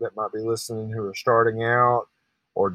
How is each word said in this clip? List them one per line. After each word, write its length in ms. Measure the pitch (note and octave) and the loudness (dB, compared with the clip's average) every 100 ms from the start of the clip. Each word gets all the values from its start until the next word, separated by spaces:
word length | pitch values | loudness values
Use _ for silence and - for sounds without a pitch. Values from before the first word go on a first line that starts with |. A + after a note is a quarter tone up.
that 160 | A2+ G#2+ | -10 -6
might 160 | G#2 | -8
be 80 | G#2+ | -6
listening 500 | A2+ A2+ - A2 A2 | -4 -4 -6 -8 -8
who 160 | A2+ G2+ | -6 -8
are 80 | |
starting 480 | F#2 - A#2 A2+ A2 | -4 2 4 4 2
out 440 | A#2 A#2+ B2 A#2+ - _ _ _ _ - | 0 4 4 2 -2 _ _ _ _ -2
or 140 | G2 | 0